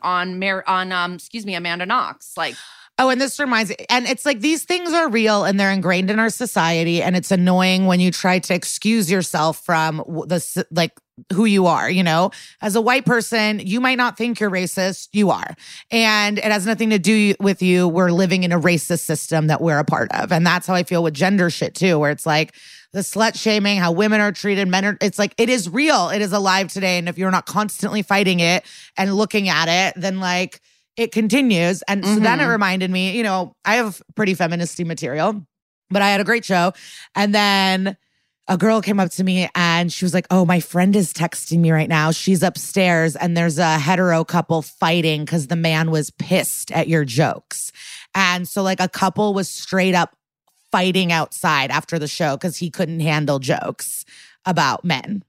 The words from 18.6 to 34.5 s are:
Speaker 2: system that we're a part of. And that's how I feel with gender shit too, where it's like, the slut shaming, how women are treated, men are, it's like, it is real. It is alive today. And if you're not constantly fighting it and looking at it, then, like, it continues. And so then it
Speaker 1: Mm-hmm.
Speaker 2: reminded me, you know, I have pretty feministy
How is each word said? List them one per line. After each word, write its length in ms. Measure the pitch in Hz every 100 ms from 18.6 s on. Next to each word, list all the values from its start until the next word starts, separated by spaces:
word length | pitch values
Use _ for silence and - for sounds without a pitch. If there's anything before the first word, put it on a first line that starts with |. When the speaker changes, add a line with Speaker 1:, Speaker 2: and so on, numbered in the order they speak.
| 175 165 - 170
Speaker 2:
system 460 | - 156 - 160 156
that 120 | 151
we're 200 | 165 147
a 40 |
part 260 | 143 - 117
of. 180 | - 104
And 160 | 165 175
that's 180 | 175 -
how 80 | 180
I 80 |
feel 200 | - 170
with 100 | 165 143
gender 340 | 180 202 175
shit 260 | - - -
too, 240 | 190 156
where 120 | 147
it's 140 | 147 165
like, 300 | 156 156 - - - _
the 80 | 190
slut 360 | - 196 220 -
shaming, 400 | 220 208 202 202
how 140 | 175
women 300 | 170 214 214
are 100 | 208
treated, 380 | - 208 196 185
men 160 | 185 202
are, 120 | 202
it's 180 | 208 -
like, 160 | 208 -
it 120 | 233
is 180 | 247 170
real. 380 | 214 302 247 170
It 100 | 202
is 100 | 208
alive 380 | 208 196 190 180
today. 280 | 196 185 180
And 120 | 175
if 80 | 170
you're 120 | 185
not 140 | 185 -
constantly 580 | 196 214 - 196 208
fighting 360 | - 196 190 175
it 240 | 170 180 - - - -
and 180 | 196 196
looking 340 | 214 214 196
at 180 | 156 165
it, 320 | 175 190 185
then, 220 | 190 190
like, 400 | 180 180 185 - _ _ _ -
it 140 | 226
continues. 720 | 220 220 262 254 175 175 190 -
And 160 | 202 185
so 100 | 214
then 180 | 220 254
it 40 |
Speaker 1:
Mm-hmm. 80 | 262
Speaker 2:
reminded 380 | 226 196 190 185
me, 280 | 185 190 226
you 60 |
know, 300 | 214 185 180 - 196
I 100 | 233
have 260 | 220 - - -
pretty 180 | 202
feministy 520 | 180 165